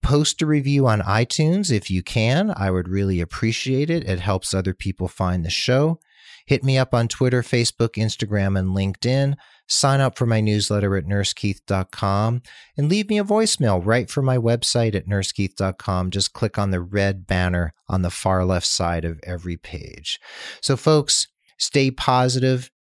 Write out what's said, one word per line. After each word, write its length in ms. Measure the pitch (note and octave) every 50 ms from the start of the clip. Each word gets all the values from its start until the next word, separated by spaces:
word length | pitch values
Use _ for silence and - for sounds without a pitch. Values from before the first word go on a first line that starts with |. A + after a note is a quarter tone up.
| -
Post 380 | - C3+ D3 D3+ - - -
a 60 | E3
review 400 | D3+ D3+ D3 C3+ C#3 C#3+ C#3 C3+
on 140 | B2 G#2+ G#2
iTunes 720 | G#2 G2 G2+ A2 B2 - - - D#3 D#3 F3 G3 G#3 F3 C3
if 180 | G#2 - -
you 120 | F#2+ F#2 F2+
can. 520 | - - A#2+ A2 A#2 B2+ D#3+ G3+ A3 F#3+
I 140 | - G2 F#2+
would 180 | F#2 F#2 E2+ F2
really 320 | F#2 G2 G2+ G2 F#2+ F2
appreciate 720 | E2+ - - - - A2+ A2+ - - C3 C3 C3 D3 D#3
it. 180 | E3 E3+ - G#2
It 120 | F#2+ F2+
helps 340 | F2+ G#2 G2 F#2 - - -
other 180 | F#2+ F#2 F#2 F#2
people 360 | _ - F#2+ F#2+ _ F#2 F2+
find 360 | - - F#2+ F2+ F2+ F#2 E2
the 60 | E2+
show. 480 | E2+ - - - B2+ C3 D3 D#3+ E3 - _ _ _ _ - - - - _
Hit 200 | - C#3+ B2+ -
me 120 | C3+ C3
up 160 | C3 C3 - -
on 140 | A#2+ A#2
Twitter, 340 | A2+ - - C3 B2+ B2 B2+
Facebook, 500 | A#2 - - B2 A#2 - - _ A#2 A2+
Instagram, 680 | - - A2 A2 - - A2+ G2+ G#2 G2+ G2 G2 G2 F#2+
and 120 | F#2 F#2+
LinkedIn. 640 | F#2 G2 F#2+ G2 F#2+ - - A#2+ B2+ C3+ C#3 C#3 C#3+ - - - - _ _ _
Sign 320 | - - - C#3 C3+ C3+
up 180 | C3+ B2+ - -
for 80 | B2+
my 140 | A#2 A2+ A2
newsletter 560 | G#2+ G#2+ G#2 G#2+ G#2 - G#2 G#2 G2+ G2 G2
at 100 | G2 D2+
nurse 260 | E2 G2+ G2+ G2 - -
keith 280 | - - G#2 G2 - _ -
dot 240 | G2 F#2+ F#2 - -
com 500 | - - G2 G2 G2+ G#2+ A2+ A#2+ B2 - - - - - _ _
and 120 | - C#3 D3+
leave 200 | F3+ G#3+ G#3+ G#3
me 100 | G#3+ G#3
a 60 | G#3
voicemail 560 | G3+ G#3 G#3+ A3 G#3+ - - C#3+ A2+ G2 F2+ F2
right 280 | G2+ A2+ B2 A#2+ -
from 140 | - C#3+ C3+
my 140 | C3+ B2+ B2+
website 580 | A2+ A#2 A#2 A#2+ - - - B2 A#2 A2+ G#2
at 100 | F#2+ D2+
nurse 240 | F2 G#2 G2 F#2+ -
keith 240 | - - G2+ F#2 _
dot 220 | - G2 F#2 F#2 _
com. 320 | - - F#2+ F2+ F2+ F#2
Just 220 | F2+ G2 F#2+ - _
click 260 | - - G#2 - -
on 140 | G2+ G2 F#2+
the 80 | F2+
red 480 | F2 F2+ G2+ G2+ G2 G2 G2 F#2+ F2+ -
banner 440 | F#2+ F2+ F2+ F2+ F2+ F2 F2 D#2+ - _ _ -
on 140 | F#2 F#2+ F2+
the 80 | F2+
far 340 | - - - F#2+ F#2+ F#2 F#2
left 220 | F#2 F#2+ F2 -
side 380 | - - - F2+ E2+ E2+ E2+ D#2+
of 160 | E2+ E2 D2+ -
every 340 | F2 F2+ E2+ E2+ F2+ F2
page. 640 | E2 _ - - - - - - - D#2+ - - - _ - - - - - - -
So 160 | - - C#3
folks, 520 | A#2+ - D#3+ D#3 D3+ C#3+ - - - - _ _ _ _ _ _ _
stay 340 | - - - C#3+ C3+ C3+ C3
positive 800 | - - - B2+ B2+ B2+ B2+ B2+ C3 B2+ C3 C3 B2+ B2+ - _ _